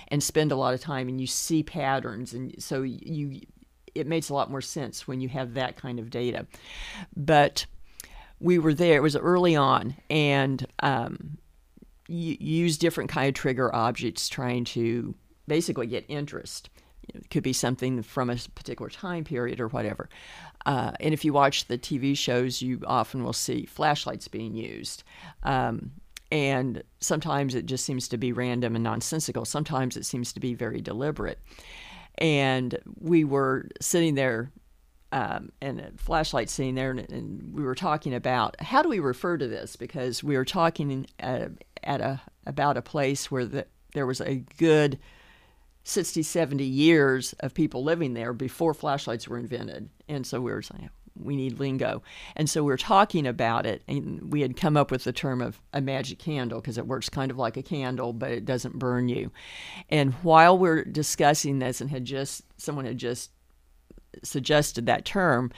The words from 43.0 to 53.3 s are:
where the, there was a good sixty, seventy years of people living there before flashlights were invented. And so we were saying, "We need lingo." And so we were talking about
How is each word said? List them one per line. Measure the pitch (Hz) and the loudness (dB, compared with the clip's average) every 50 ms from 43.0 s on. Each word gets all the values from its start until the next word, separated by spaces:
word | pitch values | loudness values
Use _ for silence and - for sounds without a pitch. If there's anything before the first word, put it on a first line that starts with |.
| 139 135 139 139 - - | 0 2 0 -2 -4 -4
where | 143 127 123 | -2 -2 -2
the, | 110 - 135 - - _ _ _ - - | -2 -4 -6 -6 -8 _ _ _ -8 -4
there | 147 135 127 | -2 -2 -2
was | 135 - | -2 -2
a | - - 139 131 - - - - | -2 -4 -4 -4 -6 -8 -2 2
good | 165 165 156 151 151 143 135 - - - - - - - - - _ _ _ _ _ _ _ _ _ - | 6 6 8 8 6 4 2 -2 -8 -16 -20 -20 -20 -20 -20 -20 _ _ _ _ _ _ _ _ _ -4
sixty, | - 208 170 - - 170 156 | -2 -2 -2 0 -2 -2 -2
seventy | - - 175 160 135 143 135 139 | 0 0 0 0 2 0 0 -2
years | 131 131 135 147 165 170 156 139 135 131 131 123 - - - | 0 2 6 8 8 10 10 8 6 4 2 0 -4 -8 -6
of | - 131 - | -8 -4 0
people | - 156 147 - 127 131 | 0 0 0 0 -2 0
living | 156 170 170 165 135 120 | 0 0 0 0 -2 -2
there | 117 113 120 123 | -4 -4 -6 -4
before | 113 131 127 - - 170 165 147 | -4 -6 -6 -2 0 0 0 0
flashlights | - - 151 139 143 - - 113 117 - - | 0 -2 -2 -2 -2 -2 -4 -6 -6 -6 -8
were | 120 120 | -8 -8
invented. | 123 - 123 113 110 110 - - 107 - - - _ - | -6 -6 -6 -6 -6 -8 -10 -12 -14 -16 -18 -20 _ -8
And | 151 139 127 | -8 -6 -6
so | - - 120 | -4 -4 -4
we | 127 117 | -4 -4
were | 104 104 - | -4 -6 -8
saying, | - - - - - - - - - - | -10 -14 -16 -16 -16 -18 -20 -20 -20 -16
"We | - - - 143 | -12 -8 -4 -4
need | 139 131 131 120 - | -2 -2 -4 -4 -4
lingo." | 139 139 131 135 123 110 101 120 - - - - - - - | -4 -2 -2 0 0 -2 -2 -4 -8 -12 -18 -18 -18 -10 -4
And | - 156 143 | -2 -2 0
so | - 165 147 | 2 2 2
we | 143 | 2
were | 131 127 | 2 0
talking | - - 208 190 208 - - 170 143 | 2 4 6 6 6 6 4 0 0
about | 127 | 0